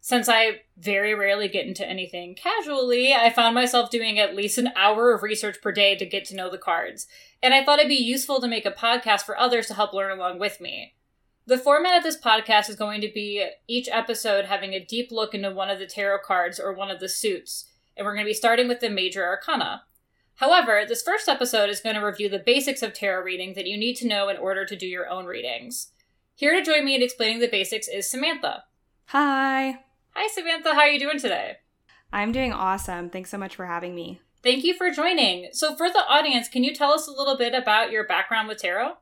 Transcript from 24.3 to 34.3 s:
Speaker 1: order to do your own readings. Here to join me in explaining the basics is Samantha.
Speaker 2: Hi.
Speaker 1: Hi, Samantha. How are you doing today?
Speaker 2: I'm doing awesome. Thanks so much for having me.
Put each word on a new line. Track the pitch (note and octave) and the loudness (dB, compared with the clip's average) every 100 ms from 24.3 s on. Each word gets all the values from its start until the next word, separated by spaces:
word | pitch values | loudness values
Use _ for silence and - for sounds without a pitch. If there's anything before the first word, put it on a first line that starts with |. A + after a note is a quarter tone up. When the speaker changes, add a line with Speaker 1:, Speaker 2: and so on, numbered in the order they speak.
| G3 | -2
Speaker 1:
order | F#3+ F#3+ | -2 -4
to | G3 | -4
do | G3+ F#3 | -8 -8
your | F3+ F3+ | -8 -8
own | F#3 F3+ | -8 -8
readings. | - A#2+ A#2 A#3 B3 - _ _ _ _ | -8 -8 -8 -10 -12 -14 _ _ _ _
Here | _ C#4+ F4 | _ 2 2
to | |
join | D#4 D4+ | 2 2
me | C#4 C4+ | 2 0
in | |
explaining | B3 - A3 A#3 | 0 0 -2 0
the | A#3 | 0
basics | G3+ F#3+ A3 - | 0 -2 -6 -6
is | G3 G3 | -8 -6
Samantha. | B3+ D4 D4+ - - - _ _ _ | -4 -4 -2 -6 -8 -14 _ _ _
Speaker 2:
Hi. | _ C4+ C#4+ C4+ C4+ C4+ C4+ B3+ _ _ _ | _ 0 2 2 0 0 -2 -6 _ _ _
Speaker 1:
Hi, | - G#4+ | -6 -4
Samantha. | G#4+ E4+ E4 D#4+ | -4 -2 -2 2
How | C#4+ | 4
are | D4 | 4
you | D4 | 4
doing | C#4+ D4 | 0 -2
today? | C4 F3+ - - _ _ _ _ _ | -2 -4 -6 -12 _ _ _ _ _
Speaker 2:
I'm | G#3 G#3+ | -4 -2
doing | A#3+ C4 | -2 -2
awesome. | A3+ F#3+ F#3+ - F3+ F3 | -2 -2 -2 -4 -8 -8
Thanks | F#3 F#3 | -10 -10
so | G3+ | -10
much | F#3+ - | -10 -10
for | |
having | F3+ E3+ F3+ | -8 -6 -6
me. | F3 E3 F#3 _ | -10 -12 -14 _